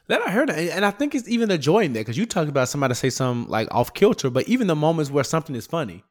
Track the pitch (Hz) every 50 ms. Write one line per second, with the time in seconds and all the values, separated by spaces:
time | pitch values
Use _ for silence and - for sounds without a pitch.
0 | _ - 220 359 480 - 175 233 311 269 165 151 170 170 151 185 208 202 202 -
1 | 285 294 302 269 233 - 233 233 233 208 185 156 123 143 175 226 208 147 120 110
2 | 107 - 113 147 226 226 - 185 160 147 139 139 127 - - 147 139 127 123 -
3 | - 131 - - 135 127 123 120 117 - - 110 113 - - 117 120 - - -
4 | 196 214 233 - - 131 120 131 - - 233 262 233 180 160 151 151 165 165 160
5 | 147 135 139 143 139 - - 160 - - 139 113 - - - 170 143 101 85 92
6 | - _